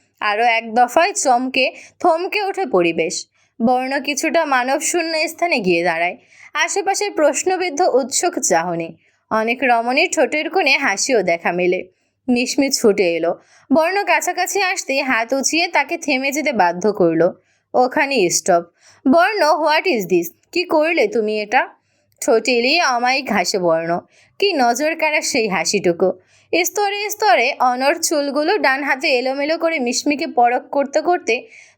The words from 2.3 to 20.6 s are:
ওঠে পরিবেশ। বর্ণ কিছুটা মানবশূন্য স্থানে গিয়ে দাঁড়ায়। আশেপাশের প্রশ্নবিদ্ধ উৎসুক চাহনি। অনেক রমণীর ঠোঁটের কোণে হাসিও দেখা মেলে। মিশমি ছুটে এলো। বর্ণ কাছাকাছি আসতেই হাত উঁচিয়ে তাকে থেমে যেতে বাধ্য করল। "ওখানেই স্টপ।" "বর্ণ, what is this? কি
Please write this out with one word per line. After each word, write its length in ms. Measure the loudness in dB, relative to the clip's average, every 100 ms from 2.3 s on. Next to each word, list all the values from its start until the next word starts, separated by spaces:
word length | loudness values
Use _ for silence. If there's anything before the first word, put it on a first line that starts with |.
| -4
ওঠে 240 | -4 -4 -2
পরিবেশ। 600 | 0 0 -2 -4 -6 -12 _ _ -2 0
বর্ণ 360 | 0 0 -4
কিছুটা 420 | -4 -4 0 0
মানবশূন্য 840 | 2 0 0 -2 -2 -2 -2 -2 -4
স্থানে 300 | -4 -2 0
গিয়ে 260 | 2 2
দাঁড়ায়। 320 | 0 0 -2 -4 _ -20 -8
আশেপাশের 580 | -4 -2 -2 -2 -2 -2
প্রশ্নবিদ্ধ 680 | 2 2 2 -2 -2 -2 0
উৎসুক 560 | 2 2 0 -2 -2 -2
চাহনি। 580 | 0 0 0 -4 -8 -14 _ _ _
অনেক 280 | -2 -2 0
রমণীর 480 | 0 0 0 0 0
ঠোঁটের 380 | 0 0 -2 -2
কোণে 280 | 0 2 2
হাসিও 440 | 0 -2 0 0
দেখা 300 | 2 0 -2
মেলে। 360 | 0 0 -2 -6 _ _ _ -2
মিশমি 420 | -2 0 -2 0
ছুটে 440 | 2 2 4 2
এলো। 260 | 0 -2 -4 _ _ 0
বর্ণ 320 | 2 2 0
কাছাকাছি 580 | 0 0 0 -2 -2 -2
আসতেই 380 | -2 -2 -4 -2
হাত 320 | 0 -2 0
উঁচিয়ে 360 | -2 0 0 0
তাকে 300 | 0 -2 -4
থেমে 340 | -2 -2 -2
যেতে 200 | -2 0
বাধ্য 400 | 2 2 2 -2
করল। 380 | 2 2 4 0 -2 _ _ _
"ওখানেই 560 | 0 0 0 0 0 0
স্টপ।" 320 | 0 2 2 0 _ _ _ 2
"বর্ণ, 340 | 4 4 2
what 440 | 2 2 2 2 2
is 140 | -2
this? 240 | 0 0 -2 -10 _
কি 120 | -4